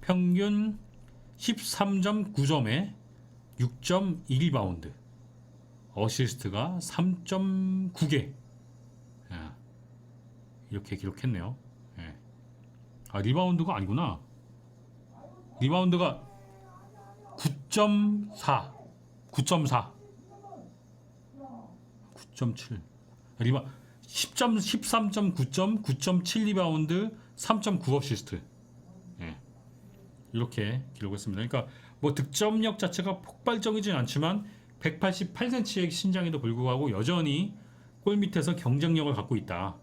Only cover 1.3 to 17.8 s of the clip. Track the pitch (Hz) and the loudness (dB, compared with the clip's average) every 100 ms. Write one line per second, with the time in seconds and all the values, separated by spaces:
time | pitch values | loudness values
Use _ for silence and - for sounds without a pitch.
1.3 | - - 226 - - 196 196 190 214 202 | -8 -4 -2 -4 0 2 2 2 0 -2
2.3 | - 139 156 113 127 202 - - - - | 0 2 4 4 0 -2 -8 -20 -20 -20
3.3 | - - - 120 - - 180 196 170 - | -20 -20 -2 -2 -2 0 2 2 -2 0
4.3 | 131 170 139 98 85 78 - - - - | 2 4 2 0 -2 -8 -16 -20 -20 -20
5.3 | - - - - - - - 107 - 127 | -20 -20 -20 -20 -20 -12 0 0 2 0
6.3 | - 104 98 143 180 - - 175 180 - | 0 -4 -2 -2 -2 -6 0 2 0 -2
7.3 | 190 190 190 190 190 190 - 156 143 - | 0 2 2 0 0 -2 0 2 2 0
8.3 | - - - - - - - - - - | -10 -18 -20 -20 -20 -20 -20 -20 -20 -14
9.3 | 87 78 67 - - - - - - - | -12 -12 -16 -20 -20 -20 -20 -20 -20 -20
10.3 | - - - - 101 98 95 98 - 127 | -20 -20 -20 -10 -10 -6 -6 -6 -4 -2
11.3 | 104 90 131 - - - - 82 71 - | -2 -4 -8 -14 -20 -20 -16 -14 -16 -20
12.3 | - - - - - - - - 101 101 | -20 -20 -20 -20 -20 -20 -20 -8 -2 2
13.3 | 143 185 175 165 131 95 113 165 87 - | 4 4 2 2 0 0 0 0 -4 -12
14.3 | - - - - - - - - - - | -20 -20 -20 -20 -20 -20 -20 -20 -20 -20
15.3 | - - - 127 175 185 175 175 123 - | -20 -20 -2 2 4 4 4 2 -2 -12
16.3 | - - - - - - - - - - | -20 -20 -20 -20 -20 -20 -20 -20 -20 -18
17.3 | - - - - 208 | -6 -6 -6 -2 4